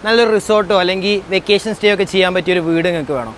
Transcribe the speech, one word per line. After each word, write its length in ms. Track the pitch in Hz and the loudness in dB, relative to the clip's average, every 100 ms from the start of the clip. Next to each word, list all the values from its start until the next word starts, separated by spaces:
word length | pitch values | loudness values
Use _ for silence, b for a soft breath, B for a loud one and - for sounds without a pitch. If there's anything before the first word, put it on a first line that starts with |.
| 214 | 2
നല്ലൊരു 260 | 226 226 214 | 2 4 0
റിസോർട്ടോ 380 | - 214 185 196 | 2 0 2 0
അല്ലെങ്കിൽ 340 | 180 190 190 208 170 | 2 -2 -2 -2 -2
വെക്കേഷൻ 380 | 190 - 202 - 214 | -4 0 0 0 0
സ്റ്റേ 120 | 208 196 | 0 2
ഒക്കെ 100 | 196 | 0
ചെയ്യാൻ 180 | 190 185 185 | 2 2 0
പറ്റിയ 200 | 170 180 | 0 0
ഒരു 80 | 165 | 0
വീട് 180 | 165 175 | 0 0
നിങ്ങൾക്ക് 260 | 170 143 139 | -2 -4 -6
വേണോ? 160 | 113 | -6